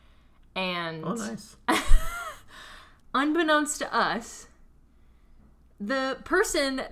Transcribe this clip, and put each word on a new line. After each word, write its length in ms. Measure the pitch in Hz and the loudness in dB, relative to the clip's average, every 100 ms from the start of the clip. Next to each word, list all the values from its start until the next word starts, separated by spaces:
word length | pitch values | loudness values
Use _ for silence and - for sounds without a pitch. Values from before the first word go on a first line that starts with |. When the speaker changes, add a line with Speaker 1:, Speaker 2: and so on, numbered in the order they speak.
| - - - - - 185 | -20 -20 -20 -20 -12 -6
Speaker 1:
And 480 | 185 175 165 160 160 | -6 -4 -6 -6 -6
Speaker 2:
Oh, 80 | |
nice. 440 | 226 214 226 - - - | -6 -6 -10 -16 -10 -2
Speaker 1:
<laughs> 160 | 320 - - 640 679 679 - - - - - - - - | 2 8 8 8 -6 -10 -14 -20 -20 -20 -20 -20 -20 -6
unbeknownst 680 | 240 294 311 320 302 294 - | -2 0 0 2 2 0 -4
to 140 | - 233 | -4 0
us, 520 | 175 190 220 - - - - - - - - - - - - - - - | 0 -2 -8 -18 -20 -20 -20 -20 -20 -20 -20 -20 -20 -20 -20 -20 -20 -12
the 380 | 208 269 262 262 | -4 -2 -2 -6
person 580 | - 349 440 320 277 262 - | -2 0 2 0 0 -2 -6